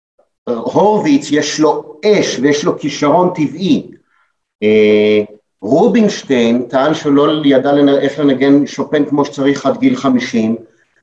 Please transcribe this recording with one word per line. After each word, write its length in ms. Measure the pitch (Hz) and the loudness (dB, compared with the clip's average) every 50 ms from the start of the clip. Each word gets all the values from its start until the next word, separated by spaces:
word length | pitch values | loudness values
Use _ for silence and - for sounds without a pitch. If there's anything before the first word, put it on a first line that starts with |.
| _ _ _ _ _ _ _ _ _ - | _ _ _ _ _ _ _ _ _ -8
הורוביץ 800 | 120 113 113 - - 143 190 208 214 208 - 147 139 - - - | -6 -6 -6 -2 0 0 2 2 2 0 0 0 0 0 0 -2
יש 280 | 147 151 151 - - 151 | -2 -2 -2 -2 -2 0
לו 400 | 156 156 - - - - - - - | 0 0 0 -2 -6 -12 -12 -4 0
אש 340 | 214 208 165 - - - - | 0 2 2 0 -2 -2 -2
ויש 240 | 127 147 143 - - | 0 0 0 0 -2
לו 160 | 170 - - | -4 -4 -4
כישרון 500 | - 143 - - 151 147 147 180 180 180 - | -6 -8 -6 -2 -2 0 2 2 2 0 0
טבעי. 520 | - 151 123 139 165 196 175 131 95 - - - - _ _ _ _ _ _ _ _ _ _ _ - 104 | -2 -4 -4 -4 -4 -2 0 0 -2 -2 -8 -16 -20 _ _ _ _ _ _ _ _ _ _ _ -4 0
אה, 580 | 107 107 107 107 104 107 104 104 107 107 104 104 - - - _ _ _ _ | 2 4 4 4 4 4 4 2 2 2 0 -2 -4 -8 -20 _ _ _ _
רובינשטיין 1040 | - 110 135 175 220 240 - 240 214 196 - - - - 135 120 117 117 117 123 123 - | -4 0 2 2 2 2 2 2 0 0 -2 -4 -4 -2 0 0 0 0 0 -2 -2 -2
טען 240 | 139 131 135 156 160 | -2 -2 0 0 -2
שהוא 200 | - - 147 139 | -2 -2 0 2
לא 320 | 143 147 156 151 151 147 | 2 2 0 0 0 0
ידע 260 | 139 135 127 135 143 143 | 2 2 2 2 0 2
לנ-, 240 | 147 143 139 139 139 | 2 2 2 2 2
איך 180 | 127 139 - 156 | 0 -2 -2 0
לנגן 480 | 147 139 131 123 135 139 139 147 139 | 0 0 0 2 2 2 4 2 2
שופן 380 | - - 139 135 - 156 151 143 | -2 -6 -8 -6 -2 -2 -2 -2
כמו 200 | - 139 143 139 | 0 -2 -2 -2
שצריך 400 | - - 143 135 143 139 - - | -2 -4 -2 -2 -2 -2 0 -2
עד 120 | 135 117 | -4 -2
גיל 180 | - 127 131 123 | 0 0 0 0
חמישים. 600 | - - 135 127 120 - - - 113 110 110 113 - - - _ _ _ _ _ _ | 0 -2 0 0 -2 -2 -2 -2 -2 -2 -2 -4 -6 -8 -16 _ _ _ _ _ _